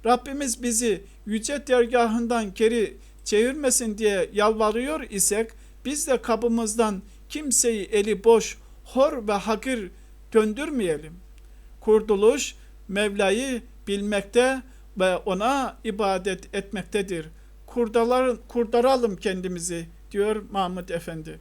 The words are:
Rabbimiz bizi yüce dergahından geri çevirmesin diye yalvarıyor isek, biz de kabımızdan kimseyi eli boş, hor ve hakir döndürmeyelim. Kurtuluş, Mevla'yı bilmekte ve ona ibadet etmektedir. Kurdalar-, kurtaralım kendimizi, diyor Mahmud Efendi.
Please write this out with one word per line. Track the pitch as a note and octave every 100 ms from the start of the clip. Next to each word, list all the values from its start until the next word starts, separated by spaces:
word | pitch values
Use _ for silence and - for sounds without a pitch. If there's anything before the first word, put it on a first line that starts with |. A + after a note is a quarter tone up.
| A3
Rabbimiz | A#3+ C4+ C#4 C#4 A3+
bizi | A#3+ A3+ A#3+ F3+ - - -
yüce | A3 A3 C#4+ C#4+
dergahından | B3 A#3 B3 A#3 A3+ A#3 A#3+ G#3
geri | F#3 A3 A#3 F#3+ - - -
çevirmesin | - G#3 A#3+ C#4+ C#4 B3 A#3 G#3
diye | A3 G3 D#3
yalvarıyor | G3 G#3 A3 G#3+ A3 C4 D#4
isek, | C4 G3+ - G#3 A3+ - - -
biz | B3 D4 -
de | B3
kabımızdan | - A3+ A#3+ A#3 A3 A3 A3 F#3+ - - -
kimseyi | D4 D4+ A#3 A#3+ A3+
eli | F#3+ G#3+ G#3 G3
boş, | A3+ A3+ G#3+ - - -
hor | - B3 C#4+ C#4+ G#3
ve |
hakir | G3+ F#3+ G#3+ B3+ B3+ F3+ - - - -
döndürmeyelim. | A3+ G#3+ G#3+ D#4 C#4+ F#3 D3+ D#3 F3 - - - - - -
Kurtuluş, | - G#3+ G#3+ G3+ G#3 C#4 - - - - -
Mevla'yı | G3 G#3 G3+ G3 G3+ C4+ B3 - - -
bilmekte | G3+ G3+ G#3 G3 A#3+ B3+ C4 - - - -
ve | F#3 F3+
ona | - F#3 A3 C#4 A#3+ -
ibadet | A3 G3+ G3+ F#3+ F#3+ F#3 -
etmektedir. | G3 G3 G#3 F3+ G#3 G3 E3+ D#3 - - - -
Kurdalar-, | - A#3 A3+ A#3 B3 B3+ A3+ -
kurtaralım | A#3+ A3+ A#3 B3 C4 A#3 F#3
kendimizi, | G#3 F#3 F#3 F3+ E3+ E3+ E3+ - -
diyor | G3+ G#3 G#3+ G3+
Mahmud | G3 F3+ F#3 F3+
Efendi. | E3+ E3 D#3+ D#3 D#3